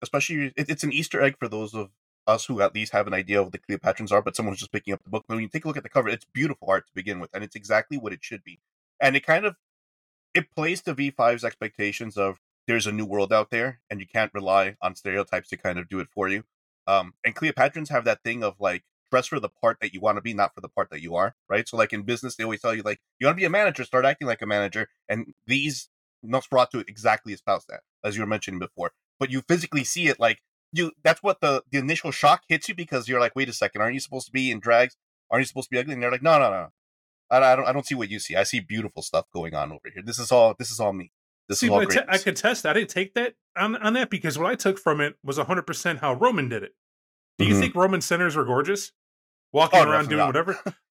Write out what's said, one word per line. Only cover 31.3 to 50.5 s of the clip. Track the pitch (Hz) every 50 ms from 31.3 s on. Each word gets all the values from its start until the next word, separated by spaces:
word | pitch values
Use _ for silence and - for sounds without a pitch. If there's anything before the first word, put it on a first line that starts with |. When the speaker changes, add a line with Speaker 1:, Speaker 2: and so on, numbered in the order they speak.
| 185 -
Speaker 1:
the, | 170 147 135 131 - 127
the | 135 139
initial | 127 143 165 - - 156
shock | - - - 147 175 - - -
hits | 160 151 - -
you | 190
because | 180 170 - 143 127 117 117
you're | 127 123
like, | 120 113 -
"Wait | 135 135 123
a |
second, | 110 - 104 101 - 104
aren't | 107 117 127
you | 135
supposed | - - 139 131 -
to | -
be | 127 135 131 127
in | 113 107
drags? | - 120 117 117 127 127 - _ _ _ _ _ _ _
Aren't | 113 123
you | 131
supposed | - - 131 - -
to | 131
be | 123
ugly?" | 131 151 139
And | 123
they're | 120 123
like, | 127 127
"No, | 135 165 160 147
no, | 131 110
no. | 95 92 85 - _ _ _ _ _ _ _ _ _ _ _ _
I, | 120 131
I | 135 127 127
don't, | 131 131
I | 123
don't | 131 143 135
see | - 139
what | 127 110 98
you | 107 101
see. | - - 82
I | 95 101
see | - - 120
beautiful | 92 - 107 110 107 98 - 82
stuff | - - - 85 - -
going | - 90 80 82 78
on | 73 73 73
over | 78 73 - -
here. | - 92 101
This | 117 117 120
is | 120 -
all, | 127 123 113 139 - -
this | 120 110
is | 110 107
all | 110 101
me. | 98 92 90 - _ _ _ _ _ _ _ -
This | - -
Speaker 2:
See, | 247
Speaker 1:
is | 226
all | 202 208
Speaker 2:
but |
I | 202
te-, | 196 -
Speaker 1:
greatness." | 254 269 - 190 185
Speaker 2:
I | -
could | 202 151
test. | - - 226 247 - -
I | 156 160
didn't | 220 240 -
take | - 180 196 196 _
that | 233 240 240 - _ _ _ _
on, | 175 196 214 226
on | 240 214 214 233
that | 254 254 -
because | 208 - - 160 131 147
what | 165 202
I | 254
took | 247 - 196 196 196
from | - 170 147 147
it | 147 143 - _ -
was | 139 135 151
a | 135
hundred | 151 185 175 -
percent | - 156 - - 175 165 123
how | 143 170 202
Roman | 180 226 254 233 165 135 120
did | 117 104
it. | 95 - _ _ _ _ _ _ _ _ _ _ _ _ _ -
Do | 101
you | 101 -
Speaker 1:
Mm-hmm. | 98
Speaker 2:
think | - - -
Roman | 175 185 190 190 175
senators | - - 175 170 180 170 147
were | 156 127
gorgeous? | 117 123 135 143 175 202 202 - - _ _ _ _ _ _ _ _ _ _ _ _
Walking | - 147 160 160 190 180
Speaker 1:
Oh, | 151 147
Speaker 2:
around | 151 151 147 139
doing | 151 151
Speaker 1:
definitely | - - 127 156
not. | 170 190